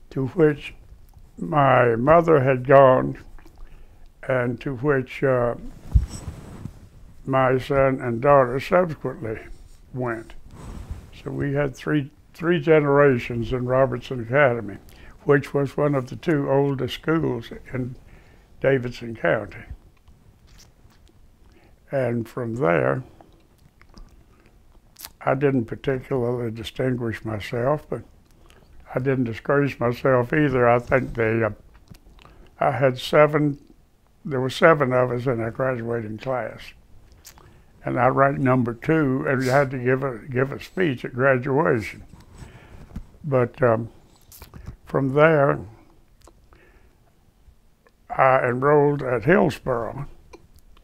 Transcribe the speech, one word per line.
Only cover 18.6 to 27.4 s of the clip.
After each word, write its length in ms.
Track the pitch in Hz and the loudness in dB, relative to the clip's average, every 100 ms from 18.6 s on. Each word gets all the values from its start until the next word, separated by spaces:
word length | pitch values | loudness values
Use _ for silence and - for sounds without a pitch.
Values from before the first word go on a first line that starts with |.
Davidson 560 | 135 135 120 117 120 113 | 0 0 -2 -10 -14 -6
County. 480 | 170 123 104 107 - - - _ - - _ _ _ - - _ _ _ _ _ - _ - - - _ _ | -2 -2 -4 -14 -18 -20 -20 _ -20 -20 _ _ _ -20 -20 _ _ _ _ _ -20 _ -20 -20 -20 _ _
And 380 | 139 123 120 110 | -4 -2 -4 -8
from 280 | - 117 117 | -10 -10 -4
there, 460 | 160 165 64 135 127 - - _ _ _ _ _ - - - - _ _ _ _ _ - _ - - _ - | 0 2 0 -2 -6 -20 -20 _ _ _ _ _ -20 -20 -20 -20 _ _ _ _ _ -20 _ -20 -20 _ -4
I 80 | |
didn't 300 | 135 139 131 | 0 0 0
particularly 840 | 110 107 - 131 123 135 120 123 120 | -4 -8 -6 -6 -4 -4 -4 -4 -6
distinguish 720 | 113 107 - 131 123 117 104 | -10 -12 -6 -4 -2 -6 -8
myself, 640 | 110 110 | -8 -10